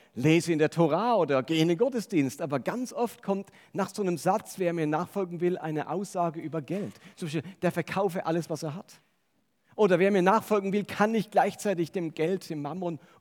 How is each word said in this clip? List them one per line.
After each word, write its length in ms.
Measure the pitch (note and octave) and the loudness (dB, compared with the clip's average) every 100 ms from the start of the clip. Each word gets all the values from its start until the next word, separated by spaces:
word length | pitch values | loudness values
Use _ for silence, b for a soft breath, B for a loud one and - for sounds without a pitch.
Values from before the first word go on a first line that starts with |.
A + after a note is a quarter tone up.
| b | b
lese 380 | - D3 E3 E3+ | 0 4 4 4
in 80 | D#3+ | 2
der 100 | D3+ | 2
Tora 460 | E3 E3 D#3+ A#3 A3+ | 4 2 2 2 2
oder 280 | D3+ C3+ | 2 2
gehe 180 | C3 D#3+ | 2 2
in 80 | E3 | 2
den 80 | E3+ | 2
Gottesdienst." 640 | B3+ A#3+ - F3 C3+ - | 0 -2 -2 0 0 -2
Aber 180 | D#3+ C#3 | -4 -4
ganz 320 | D#3 A3 B3+ | -2 -4 -6
oft 320 | A3+ A#3+ - | -4 -4 -4
kommt 280 | - G3 G3 b b | -4 -4 -6 b b
nach 240 | F3 F#3+ - | -6 -4 -2
so 60 | |
einem 160 | F#3+ E3+ | -2 0
Satz, 380 | F3 G#3+ - - | 0 0 -2 -4
"Wer 140 | F3 | -2
mir 120 | E3+ D3+ | 0 0
nachfolgen 540 | D#3 F3 G3+ F#3 E3+ | -2 -2 -6 -6 -2
will", 180 | F3 F3+ | -2 -2
eine 320 | D#3+ D3+ C3+ | -4 -6 -4
Aussage 520 | E3 G3+ F#3 E3+ D#3+ | -6 -6 -4 -4 -4
über 200 | D#3+ D#3+ | -8 -8
Geld. 300 | C3+ F#3 G#3 - B B | -6 -6 -8 -12 B B
Zum 120 | E3+ | -6
Beispiel, 160 | D3+ F3+ B | -6 -8 B
"Der 100 | F3 | -2
verkaufe 540 | F3 - F#3+ G3+ F3 - | -2 -4 -2 -2 -2 -2
alles, 240 | E3 D#3+ | -2 -2
was 140 | D#3+ | -6
er 120 | D#3+ D#3+ | -6 -10
hat." 240 | - - _ _ _ _ _ _ b b | -12 -20 _ _ _ _ _ _ b b
Oder 220 | G#3 F3 | 4 6
"Wer 120 | G3 | 4
mir 100 | G3+ | 6
nachfolgen 520 | F3+ G#3+ - G#3+ G3 | 6 4 4 0 2
will, 100 | G#3 | -2
kann 300 | G3 - G#3 | -2 0 2
nicht 180 | A3+ F3 | 2 0
gleichzeitig 640 | G3 F#3+ - G#3 F3 E3 | 2 2 0 -2 -2 -2
dem 200 | G3 E3 | -4 -6
Geld, 360 | D#3 D#3+ F#3+ - | -2 -2 -2 -4
dem 120 | D#3 | -8
Mammon 380 | C#3+ E3+ F#3+ D#3 b b | -6 -6 -6 -6 b b